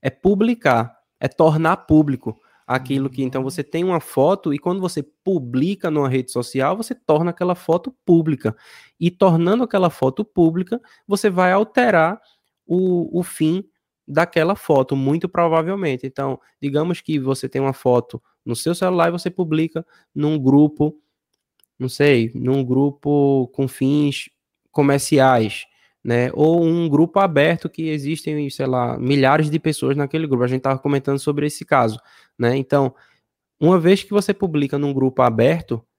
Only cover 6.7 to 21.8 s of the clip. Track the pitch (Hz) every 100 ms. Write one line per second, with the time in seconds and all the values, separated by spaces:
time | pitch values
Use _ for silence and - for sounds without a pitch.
6.7 | 190 226 247 - 151 175 170 180 175 -
7.7 | 170 170 - - 170 156 143 - 107 -
8.7 | - - _ 170 180 190 165 170 220 247
9.7 | 202 180 - 131 131 208 - 165 165 185
10.7 | 233 _ _ - 196 214 180 180 190 220
11.7 | - 240 185 160 214 _ _ _ _ _
12.7 | 175 185 180 165 170 175 - 156 180 196
13.7 | _ _ _ - 143 170 - 160 202 -
14.7 | 143 131 139 135 160 175 - 170 160 165
15.7 | 196 175 131 135 131 139 127 _ _ 143
16.7 | 139 165 175 - 151 131 135 - 135 135
17.7 | 135 131 120 117 - _ _ - 117 -
18.7 | 175 185 180 170 175 180 180 170 156 160
19.7 | 160 165 _ _ - 147 156 131 139 151
20.7 | 151 151 151 _ _ _ _ _ _ _
21.7 | _